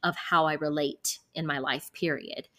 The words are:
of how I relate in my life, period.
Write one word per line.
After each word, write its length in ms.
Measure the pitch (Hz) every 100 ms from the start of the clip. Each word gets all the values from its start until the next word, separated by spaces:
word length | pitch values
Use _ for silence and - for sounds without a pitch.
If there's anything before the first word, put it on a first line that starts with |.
of 140 | 175 175
how 300 | - 170 160
I 80 |
relate 640 | 151 151 151 143 - - - _
in 120 | - 160
my 120 | 143
life, 340 | 135 135 -
period. 560 | - 170 143 - - -